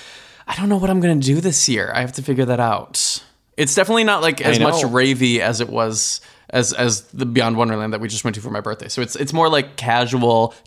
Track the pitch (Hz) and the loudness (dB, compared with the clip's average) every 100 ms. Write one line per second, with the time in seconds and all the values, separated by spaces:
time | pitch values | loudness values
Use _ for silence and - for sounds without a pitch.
0 | - - - - - - 202 196 190 190 | -20 -20 -20 -20 -12 -4 0 0 2 2
1 | 175 151 135 147 180 - - 110 90 123 | 2 2 2 2 2 0 0 0 -2 -2
2 | 123 131 135 131 123 123 117 104 - - | -4 -6 -4 0 0 0 0 -2 -4 -4
3 | - - - _ _ - 143 202 185 226 | -4 -6 -12 _ _ -2 0 2 2 2
4 | 214 190 165 139 - 117 151 165 131 123 | 2 2 0 0 0 2 2 2 2 2
5 | 135 123 127 117 98 113 117 113 113 110 | 2 2 2 2 0 -2 -4 -2 -2 -2
6 | - - - - - 127 117 131 123 - | -4 -6 -12 -20 -4 -2 0 0 0 -2
7 | - - 123 123 117 113 117 110 107 107 | -6 -6 -2 0 0 0 0 -2 -4 -6
8 | 113 107 120 107 113 104 107 107 117 - | -6 -6 -6 -6 -8 -8 -8 -10 -8 -6
9 | 117 - 143 165 160 151 135 - 120 120 | -6 -4 -4 0 2 2 -2 -6 0 0
10 | 120 127 120 113 113 - | 2 2 4 4 2 -4